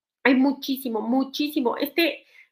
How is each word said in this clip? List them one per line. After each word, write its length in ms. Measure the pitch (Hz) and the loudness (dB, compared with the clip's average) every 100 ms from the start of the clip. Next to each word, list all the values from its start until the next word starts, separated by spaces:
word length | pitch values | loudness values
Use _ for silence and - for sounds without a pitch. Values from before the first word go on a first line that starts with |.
| _ _ | _ _
hay 120 | 240 262 | 2 4
muchísimo, 680 | 277 277 - 262 247 220 | 4 0 -4 -6 -4 -4
muchísimo. 760 | 226 262 269 - 294 302 240 - | -2 0 0 -2 -4 -2 -2 -2
Este, 500 | - - 330 - _ - - | -2 0 0 -2 _ -20 -20